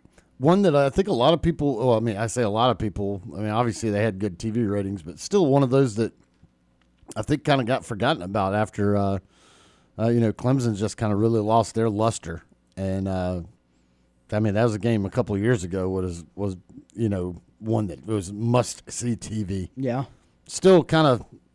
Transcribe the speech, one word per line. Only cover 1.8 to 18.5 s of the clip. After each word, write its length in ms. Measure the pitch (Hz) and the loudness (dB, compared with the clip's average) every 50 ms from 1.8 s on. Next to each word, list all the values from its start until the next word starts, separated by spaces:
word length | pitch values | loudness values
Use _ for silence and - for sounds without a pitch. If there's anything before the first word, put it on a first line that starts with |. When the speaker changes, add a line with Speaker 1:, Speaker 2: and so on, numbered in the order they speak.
| 127 127 117 | 2 2 4
Speaker 1:
I 60 | 110 | 4
mean, 160 | 113 117 101 | 2 0 -2
I 100 | 98 113 | -2 -4
say 140 | 110 - 131 | -4 0 0
a 80 | 120 101 | 0 0
lot 220 | 101 110 120 127 | 2 2 2 2
of 60 | 113 | 2
people, 440 | - 110 104 85 - 101 98 101 95 87 110 73 | 0 -2 -6 -4 -4 -4 -4 -4 -6 -8 -10 -8
I 40 | |
mean, 140 | 92 107 107 | -6 -4 -2
obviously 380 | 107 113 123 117 107 - 113 113 | 0 0 0 0 -2 -2 -2 -2
they 140 | 101 101 107 | 0 2 0
had 160 | 117 98 92 | 0 -2 -2
good 180 | 104 104 87 | -4 -6 -6
T 120 | - - 113 | -4 -6 -4
V 140 | 107 120 117 | -2 0 0
ratings, 380 | 98 101 101 98 98 101 95 | 0 0 -2 -2 -4 -6 -8
but 160 | 78 82 82 | -10 -12 -16
still 280 | - - - - 202 175 | -14 -8 0 2 2 4
one 180 | 135 135 143 139 | 4 4 4 4
of 60 | 123 | 4
those 260 | 135 135 139 123 101 | 4 2 2 2 0
that 160 | 107 113 98 - _ _ _ _ _ _ _ _ _ _ _ _ _ _ _ _ _ _ - - | -2 -2 -2 -4 _ _ _ _ _ _ _ _ _ _ _ _ _ _ _ _ _ _ -14 -10
I 60 | 104 | -8
think 240 | 110 - 147 147 - | -4 -2 -2 -2 2
kinda 180 | 151 143 135 120 | 2 2 2 2
got 220 | 107 131 117 87 | 0 -2 -4 -4
forgotten 360 | - 117 95 110 131 160 104 | -6 -6 -2 0 0 0 -2
about 320 | 85 95 101 107 95 95 98 | -4 -4 -2 0 0 2 2
after, 440 | 107 107 - - - 101 101 101 | 0 -2 -2 -2 0 0 2 2
uh, 220 | 101 98 98 98 95 - _ _ _ _ _ _ _ _ _ _ _ _ _ - | 2 2 0 -2 -4 -6 _ _ _ _ _ _ _ _ _ _ _ _ _ -6
uh, 120 | - 107 117 | -2 0 2
you 100 | 120 120 | 2 4
know, 140 | 113 107 98 | 2 2 0
Clemson 420 | - - 123 135 139 123 117 107 | 0 0 0 0 2 2 0 0
just 220 | 95 107 101 - | 0 -2 -4 -4
kinda 180 | - 113 104 104 | -2 -2 0 0
really 240 | 98 107 113 113 110 | 2 2 2 2 2
lost 340 | 104 107 110 117 110 - - | 2 2 2 2 2 0 0
their 160 | 113 113 113 | -2 0 0
luster. 540 | 101 101 110 113 107 - - 87 82 80 - _ _ _ _ _ - | 0 0 0 0 0 -2 -8 -10 -10 -12 -12 _ _ _ _ _ -10
And, 320 | - 95 95 95 98 95 | -6 -4 -4 -2 -2 -2
uh, 340 | 98 95 92 90 90 92 87 82 - - _ _ _ _ _ _ _ _ _ _ _ _ _ _ - | -2 -2 -2 -2 -4 -4 -6 -8 -12 -18 _ _ _ _ _ _ _ _ _ _ _ _ _ _ -6
I 80 | 107 107 | -2 -2
mean, 160 | 110 107 98 | 0 0 0
that 80 | 107 120 | 2 0
was 100 | 120 107 | 0 0
a 40 | 104 | -2
game 260 | 92 117 113 107 98 | 0 0 0 0 0
a 40 | 95 | -2
couple 260 | - 127 113 - 107 | -2 -4 -2 -2 -2
of 60 | 98 | -2
years 220 | 104 120 127 104 87 | 2 0 0 0 -2
ago 260 | 87 90 95 92 95 | -4 -4 -4 -2 -2
was, 340 | 95 95 92 92 85 85 80 - - | -2 -2 -4 -4 -6 -10 -14 -16 -8
was, 220 | 92 101 101 92 90 - _ - - - _ - | -6 -6 -6 -6 -8 -12 _ -20 -20 -20 _ -8
you 140 | 101 117 107 | -4 -2 -2
know, 320 | 101 92 90 90 87 - _ _ _ - | -2 -2 -4 -6 -8 -10 _ _ _ -12
one 280 | 104 110 113 107 107 | -4 -2 -2 -2 -2
that 180 | 90 76 65 67 | -4 -8 -10 -8
was 280 | 98 110 104 90 90 101 | -4 -4 -4 -4 -6 -8
must-see 800 | 101 113 117 | -6 -2 0